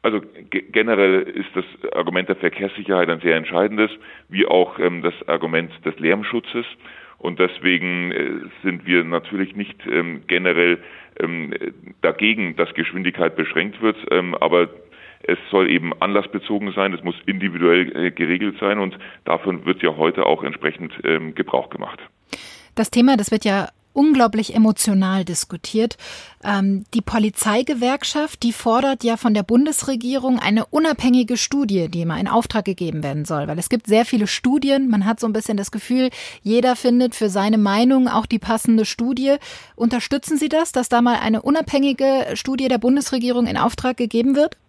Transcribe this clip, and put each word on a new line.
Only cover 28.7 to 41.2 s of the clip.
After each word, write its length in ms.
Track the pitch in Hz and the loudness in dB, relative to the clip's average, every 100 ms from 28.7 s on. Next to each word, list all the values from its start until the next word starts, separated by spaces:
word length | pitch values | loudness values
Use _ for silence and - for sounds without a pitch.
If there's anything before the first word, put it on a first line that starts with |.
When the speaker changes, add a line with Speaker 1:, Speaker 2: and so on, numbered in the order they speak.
| 226 269 262 | 2 2 0
Speaker 2:
ja 140 | 233 226 | -2 0
von 160 | 240 | 0
der 100 | 208 | 0
Bundesregierung 960 | 185 240 294 294 - 262 233 269 254 247 | 2 2 4 0 -2 -4 -2 -2 0 0
eine 260 | - 214 - | 2 0 0
unabhängige 680 | 294 320 294 254 247 233 247 | 0 2 2 2 2 2 -2
Studie, 540 | - 277 262 196 165 | 0 0 0 0 -2
die 160 | 170 165 | -2 -2
mal 120 | 160 | -2
in 120 | 190 | 0
Auftrag 340 | 226 233 220 | 0 0 -2
gegeben 400 | 196 185 170 156 | -2 -4 -4 -4
werden 220 | 147 143 147 | -4 -4 -4
soll. 240 | 156 151 | -4 -4
Weil 100 | 156 | -4
es 80 | 175 | -2
gibt 200 | 247 - | -2 2
sehr 180 | 220 240 | 2 4
viele 220 | 240 208 | 0 0
Studien, 640 | - 247 277 277 277 269 | 0 0 2 2 2 2
man 160 | 214 196 | 2 2
hat 140 | 226 | 0
so 80 | 233 | -2
ein 60 | |
bisschen 240 | 214 220 208 | -2 -2 -4
das 140 | 196 | -4
Gefühl, 360 | 220 - 254 254 - - - | -8 -2 0 0 -2 -16 -8
jeder 360 | 202 226 254 240 | 2 4 4 2
findet 380 | 247 240 247 - | 2 4 2 0
für 120 | 214 | -2
seine 300 | 196 202 220 | 0 2 4
Meinung 500 | 202 202 247 269 254 | 4 4 4 6 4
auch 200 | 208 214 | 2 0
die 120 | 226 | -2
passende 460 | - 226 - 226 214 | 0 0 4 2 2
Studie. 500 | - 240 247 269 277 - - - - | -2 -2 0 2 0 0 -20 -20 -2
Unterstützen 600 | 233 247 - 277 - 302 | 0 0 -2 -2 0 -2
Sie 100 | 302 | 0
das, 240 | 311 339 | 0 0
dass 160 | - 240 | -2 2
da 140 | 240 | 2
mal 160 | 240 240 | 4 2